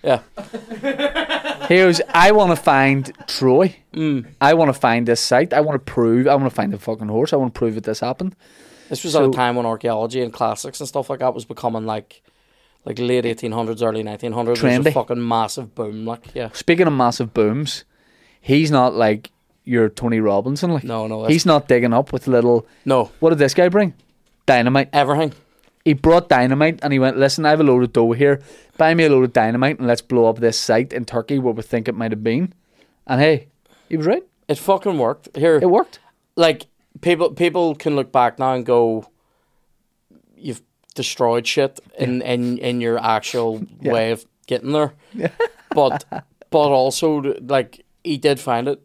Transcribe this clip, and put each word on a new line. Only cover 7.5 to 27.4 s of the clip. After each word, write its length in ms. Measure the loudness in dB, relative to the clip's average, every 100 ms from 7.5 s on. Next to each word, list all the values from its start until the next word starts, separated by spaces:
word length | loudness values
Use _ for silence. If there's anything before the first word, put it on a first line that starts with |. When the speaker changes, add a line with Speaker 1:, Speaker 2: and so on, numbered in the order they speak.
Speaker 2:
prove 240 | -2 -4 -4
that 100 | -8
this 160 | -6
happened." 340 | -6 -6 -8 -10 _ _ -20 -20 _
Speaker 1:
This 160 | -10 -2
was 80 |
Speaker 2:
So 100 | 2
Speaker 1:
at 60 | 2
a 20 |
time 240 | 2 0 0
when 100 | -4
archaeology 560 | -4 -4 -2 -4 -4
and 120 | -6
classics 480 | -4 -4 -4 -10 -12
and 80 | -10
stuff 200 | -8 -8
like 100 | -4
that 140 | -4
was 120 | -6 -12
becoming, 400 | -8 -6 -6 -6
like, 360 | -8 -10 _ _ _ _ _ _ _
like, 160 | -14 -8
late 260 | -2 0 -2
eighteen 280 | -4 -6
hundreds, 280 | -4 -6 -4
early 220 | -4 -4
nineteen 300 | -8 -10 -8
hundreds. 280 | -6 -2 0
It 40 | 0
was 80 | 2
a 40 | 2
Speaker 2:
Trendy. 40 |
Speaker 1:
fucking 320 | 0 -4 -4 -2
massive 480 | -2 -2 -6 -14
boom, 320 | -10 -10 -8 -10
like, 300 | -12 -14 -12
yeah. 140 | -10
Speaker 2:
Speaking 360 | -8 -2 2 2
of 60 |
massive 400 | 4 0 0 -4
booms, 520 | 0 2 0 -6 -10 _ _ _ _ _ _
he's 280 | 0 2 4
not 240 | 4 2
like 380 | 2 2 0 -6 _ _ _
your 240 | -4 0 0
Tony 320 | 0 -4 0
Robinson, 540 | 2 0 -2 -4 -2
like, 100 | -4
Speaker 1:
No, 240 | -4 -8 -8
no, 140 | -6
that's 100 | 0
Speaker 2:
he's 140 | 0 4
not 240 | 0 2
digging 240 | 2 2
up 180 | 0 -2
with 160 | -6 0
little 380 | 2 4 2 0 _
Speaker 1:
No. 280 | 0 0 0 0
Speaker 2:
What 80 | 2
did 80 | 4
this 160 | 2
guy 160 | 4 2
bring? 240 | 2 0 -4 _ _ _ _ 2
Dynamite. 440 | 2 4 2 0
Speaker 1:
Everything. 400 | 0 2 0 -2 -6 _ _ _ _ 0
Speaker 2:
He 80 |
brought 340 | 2 4 4 4
dynamite 520 | 2 2 2 0 0
and 80 | -2
he 80 | 0
went, 180 | 0 2
"Listen, 280 | 0 2